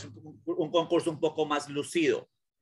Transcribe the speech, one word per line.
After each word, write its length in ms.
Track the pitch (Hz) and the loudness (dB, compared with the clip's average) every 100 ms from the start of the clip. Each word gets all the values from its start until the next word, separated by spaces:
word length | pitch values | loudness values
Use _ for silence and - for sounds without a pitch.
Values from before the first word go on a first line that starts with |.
| 107 - | 0 -14
un, 180 | 151 - 165 | -18 -12 -6
un 260 | 175 151 | -2 2
concurso 380 | 170 170 170 165 | 2 4 2 2
un 100 | 143 | 0
poco 280 | 156 156 151 | 0 0 0
más 200 | 147 139 | -2 -2
lucido. 640 | 143 - 170 147 - - _ _ _ | -4 -2 0 2 2 -2 _ _ _